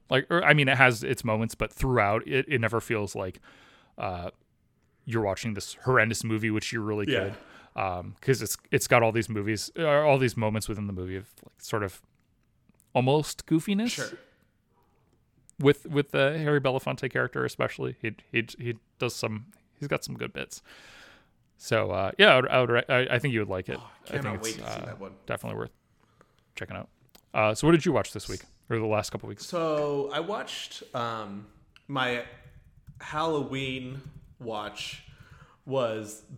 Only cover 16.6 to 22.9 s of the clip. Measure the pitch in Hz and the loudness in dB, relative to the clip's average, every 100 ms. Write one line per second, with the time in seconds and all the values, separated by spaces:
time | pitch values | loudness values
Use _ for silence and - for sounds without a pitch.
16.6 | 135 131 - 131 131 131 127 135 127 - | 2 0 -2 -4 -2 -2 -2 0 -2 -2
17.6 | 127 - 131 123 113 104 - 120 117 - | -4 -2 -6 -4 -6 -8 -4 -4 -4 -6
18.6 | 120 113 _ _ 123 - 117 107 113 - | -10 -10 _ _ -6 -4 -6 -6 -10 -20
19.6 | _ _ 143 143 - 123 120 - - - | _ _ -6 -6 -6 -8 -8 -8 -12 -14
20.6 | - - - - - - _ _ _ _ | -20 -20 -20 -20 -20 -20 _ _ _ _
21.6 | - 113 101 92 95 - 202 131 127 127 | -2 0 0 0 -2 6 8 8 6 2
22.6 | 123 120 - | 4 2 2